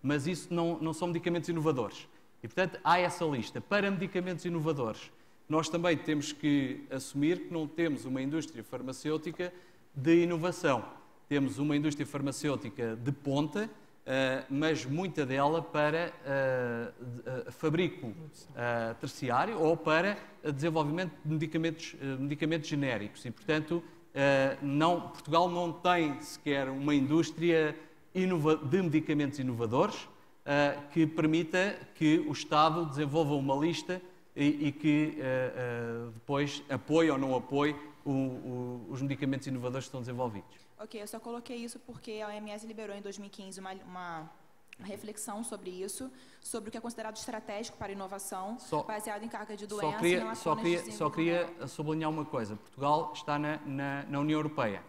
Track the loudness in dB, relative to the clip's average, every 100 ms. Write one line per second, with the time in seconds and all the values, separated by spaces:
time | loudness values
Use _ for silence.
0 | 2 0 0 -4 -2 0 0 0 -2 -2
1 | -2 -2 0 -2 0 0 2 2 -2 -6
2 | -18 -20 -20 -14 -8 0 0 0 4 4
3 | 4 2 0 0 -2 -8 0 2 2 0
4 | -2 -2 -2 -4 -2 0 0 0 0 -4
5 | -12 -20 -20 -20 0 0 2 2 4 2
6 | 2 0 -2 -2 2 4 2 -4 -6 -8
7 | -4 0 2 2 -2 -6 -4 0 0 0
8 | -2 -2 -2 -2 -4 -10 -10 -8 -8 -6
9 | -2 -2 -4 -6 -6 -6 -20 -20 -14 -2
10 | 6 8 8 2 0 2 2 2 0 -14
11 | -20 -20 -2 2 2 0 2 2 2 0
12 | -4 -4 -4 -2 -2 -2 -4 -4 -4 -2
13 | -2 -2 0 2 2 0 -4 -8 -20 -18
14 | -2 2 2 0 -2 0 2 0 -2 -2
15 | -2 -2 0 2 4 2 0 2 2 2
16 | -2 -6 -2 0 2 0 0 -2 -6 -10
17 | -10 -10 -6 -8 -8 -2 0 2 2 -2
18 | -10 -10 -14 -18 -16 -4 0 0 -2 -4
19 | -8 -6 2 2 2 2 4 4 4 4
20 | 4 -2 -10 -8 -4 -2 0 2 2 0
21 | -2 -4 -2 -2 0 0 0 -2 -10 -8
22 | -6 -4 -4 -2 0 0 0 0 0 0
23 | -4 -10 -12 -10 0 0 2 -4 -4 -20
24 | -10 2 4 6 4 0 0 4 4 4
25 | -2 -12 2 4 4 2 -2 0 4 6
26 | 4 0 -8 -6 0 0 0 0 4 4
27 | 6 4 2 2 4 4 4 -2 -14 -20
28 | -6 0 2 4 4 4 4 2 4 2
29 | 2 2 0 0 -2 0 2 4 4 2
30 | -12 -20 -20 -14 0 4 4 2 -2 2
31 | 4 4 4 4 2 2 2 -2 -12 2
32 | 6 6 4 -4 2 6 6 4 -2 0
33 | 0 2 4 2 2 2 2 0 -4 -6
34 | -8 -20 -14 2 2 4 0 2 4 4
35 | 2 -2 -2 0 0 -2 -4 -4 -4 -6
36 | -8 -12 -2 0 0 -2 -4 -6 2 4
37 | 6 4 2 0 0 2 2 0 -10 -10
38 | -2 0 0 -4 -6 -6 -6 -8 -8 -4
39 | -4 -2 -2 -2 -4 -4 -4 -4 -6 -8
40 | -8 -4 -4 -4 -12 -20 -20 -18 -14 -12
41 | -10 -12 -10 -10 -10 -10 -10 -12 -16 -16
42 | -12 -8 -8 -8 -10 -10 -12 -10 -10 -8
43 | -10 -10 -14 -14 -14 -12 -12 -12 -12 -10
44 | -8 -8 -10 -18 -20 -20 -20 -16 -12 -10
45 | -10 -10 -8 -6 -6 -8 -10 -8 -8 -8
46 | -10 -14 -20 -18 -8 -8 -8 -8 -8 -8
47 | -8 -8 -8 -8 -6 -8 -8 -8 -8 -6
48 | -8 -8 -8 -6 -6 -8 -2 -2 -2 -6
49 | -6 -8 -8 -10 -10 -10 -8 -2 -2 2
50 | 2 2 0 -4 0 2 2 0 -2 -2
51 | -2 2 2 2 0 -6 -10 -6 -2 0
52 | 0 -2 -2 -4 -4 -6 -12 -2 2 2
53 | 2 -6 -2 -2 0 -4 -4 -4 -4 -4
54 | -4 -2 2 2 0 0 -2 -2